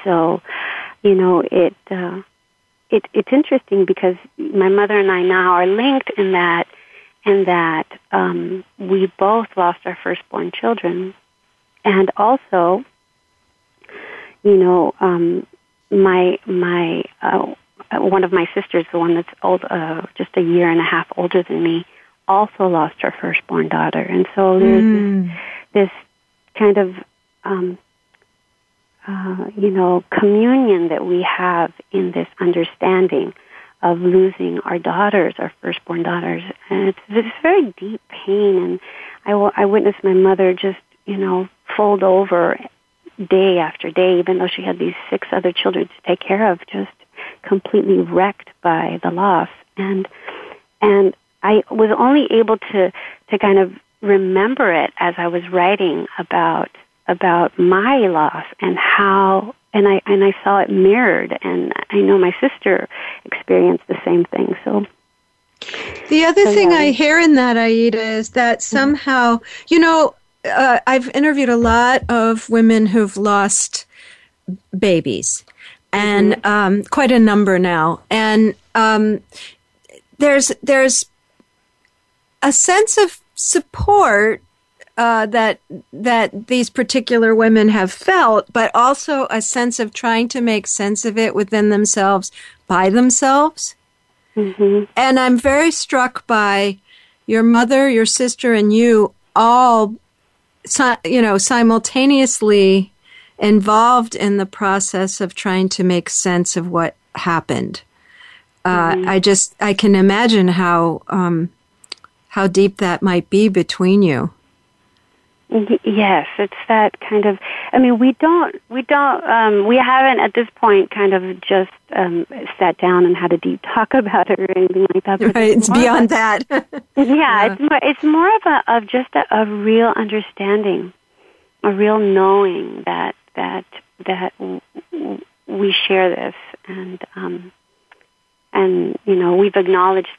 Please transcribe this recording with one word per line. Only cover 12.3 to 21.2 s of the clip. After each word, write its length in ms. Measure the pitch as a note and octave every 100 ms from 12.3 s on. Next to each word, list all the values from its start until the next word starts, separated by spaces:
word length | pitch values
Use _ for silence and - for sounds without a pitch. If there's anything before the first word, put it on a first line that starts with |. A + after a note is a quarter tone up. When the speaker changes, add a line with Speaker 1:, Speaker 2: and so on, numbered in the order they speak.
| C4+ - F#3 F3 G3 C4+ _ _ _ _ _ _ _ _ _ _ - - - - _
Speaker 1:
you 140 | G#3 F#3+
know, 380 | F3+ F3+ D#3+ -
um, 460 | F#3 F3 E3+ F3+ - _ _ _ -
my, 480 | G3+ F#3+ F#3 F3+ - -
my, 560 | F3+ F3 F3 E3 E3+ - _
uh, 240 | - F#3+ - - _ _ -
one 320 | - F#3+ F#3+
of 80 | F#3
my 160 | F#3 E3+
sisters, 300 | G3 - F3+ E3
the 60 | F3
one 160 | E3+
that's 140 | E3+ F3 -
old, 220 | - F#3 -
uh, 340 | F3 D#3+ E3 F3+ -
just 140 | F#3+ F#3+
a 40 |
year 300 | E3+ F3 F3
and 100 | E3
a 40 |
half 220 | E3 E3 -
older 260 | -